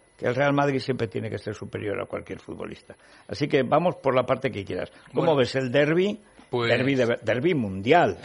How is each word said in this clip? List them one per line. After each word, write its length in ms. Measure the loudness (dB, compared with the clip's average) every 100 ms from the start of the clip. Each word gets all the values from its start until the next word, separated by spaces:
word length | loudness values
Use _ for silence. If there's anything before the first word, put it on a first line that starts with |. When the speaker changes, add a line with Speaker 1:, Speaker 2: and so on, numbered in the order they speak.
| _ -6
Speaker 1:
que 120 | -4
el 80 | 0
Real 180 | 2
Madrid 260 | 2 2 0
siempre 280 | -2 -4 -4
tiene 220 | -6 -8
que 100 | -8
ser 160 | -8 -10
superior 440 | -10 -8 -6 -6
a 40 | -6
cualquier 340 | -10 -10 -14
futbolista. 560 | -14 -12 -12 -14 -20 -20 _ -20 -12
Así 200 | -6 0
que 160 | 0
vamos 320 | 2 2 0 -2
por 180 | 0 0
la 80 | 2
parte 240 | -2 -2
que 120 | -6
quieras. 280 | -8 -8 -8 -12 -8
¿Cómo 140 | -2 2
Speaker 2:
Bueno, 120 | 2
Speaker 1:
ves 180 | 2 0
el 160 | 0
derbi? 480 | 2 4 4 0 -2 -14 -20 -6
Speaker 2:
pues 180 | -2 2
Speaker 1:
Derbi 240 | 2 2 2
de, 220 | 2 0
derbi 300 | 0 0 2 0
mundial. 640 | -2 -2 4 4 4 0